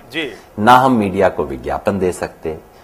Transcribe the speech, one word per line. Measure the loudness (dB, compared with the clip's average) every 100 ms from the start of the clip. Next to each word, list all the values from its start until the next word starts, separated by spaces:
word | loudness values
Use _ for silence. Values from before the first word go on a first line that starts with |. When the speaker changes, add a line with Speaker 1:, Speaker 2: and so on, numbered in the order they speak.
| -14
Speaker 1:
जी। | -10 -10 -12 -14 0
Speaker 2:
ना, | 4
हम | 6 6
मीडिया | 2 0 2 0
को | 0
विज्ञापन | -6 -6 -8 -6 -4 -2
दे | -2
सकते | -4 -8 -10 -10 -10 -14 -20